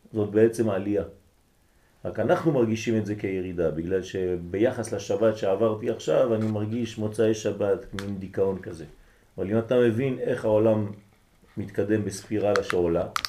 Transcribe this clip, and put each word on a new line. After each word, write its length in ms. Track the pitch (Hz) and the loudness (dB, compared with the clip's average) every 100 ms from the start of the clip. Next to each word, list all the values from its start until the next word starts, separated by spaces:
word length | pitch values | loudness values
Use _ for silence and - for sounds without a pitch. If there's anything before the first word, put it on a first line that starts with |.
| _ | _
זאת 180 | 110 101 | -2 2
בעצם 400 | 104 113 113 110 | 4 4 4 -2
עלייה. 340 | 95 101 101 87 - _ _ _ _ _ _ _ _ | -2 -2 -2 -2 -8 _ _ _ _ _ _ _ _
רק 160 | 90 98 | -8 -2
אנחנו 320 | 117 175 165 | 2 2 2
מרגישים 440 | 135 113 110 117 110 | 2 2 0 0 0
את 100 | 98 | 0
זה 80 | |
כירידה, 560 | 101 98 95 90 87 80 | -4 -4 -4 -4 -2 -2
בגלל 320 | 78 85 95 | 0 0 -2
שביחס 880 | 87 98 92 90 85 98 120 127 - | -2 -4 -2 -2 -2 2 2 0 -6
לשבת 440 | 104 - 101 110 107 | -6 -2 2 2 2
שעברתי 540 | 98 98 110 107 117 | 0 2 2 0 -4
עכשיו, 440 | 113 - 156 131 | -4 0 2 2
אני 120 | 110 110 | 2 0
מרגיש 520 | 107 104 117 113 - | -2 -2 -4 -4 -4
מוצאי 360 | 107 107 110 | -4 0 2
שבת, 520 | 110 107 98 101 95 - | 2 -2 0 0 0 -4
מין 240 | 95 101 95 | -10 -8 -8
דיכאון 400 | 95 101 95 92 | -6 -2 0 -2
כזה. 260 | - 80 78 - - _ _ - | -8 -14 -16 -18 -20 _ _ -6
אבל 120 | 92 | -2
אם 80 | 110 | 0
אתה 200 | 110 127 | 2 4
מבין 400 | 120 110 135 127 | 4 4 0 -2
איך 260 | - 123 | -2 0
העולם 480 | 113 107 110 107 101 - - _ _ _ _ - | 2 4 6 4 0 -6 -18 _ _ _ _ -10
מתקדם 480 | 101 - 101 107 | -6 -2 0 2
בספירלה 600 | 98 98 - 107 101 101 | 0 -6 -6 -2 2 0
שעולה, 440 | 98 90 87 85 92 - | 0 2 2 2 0 -4